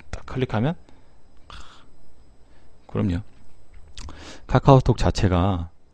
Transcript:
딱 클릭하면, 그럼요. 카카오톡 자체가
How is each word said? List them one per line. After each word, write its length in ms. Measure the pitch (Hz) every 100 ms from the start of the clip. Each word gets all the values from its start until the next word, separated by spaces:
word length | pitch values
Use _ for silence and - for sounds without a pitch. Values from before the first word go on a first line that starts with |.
| -
딱 140 | -
클릭하면, 500 | - 131 127 110 131 180 - - - - - - - - - - - - - - - - - - - - -
그럼요. 320 | 107 107 87 - - - - - - - - - - - - -
카카오톡 520 | 131 - 131 - 117
자체가 720 | - - 98 87 95 87 82 - -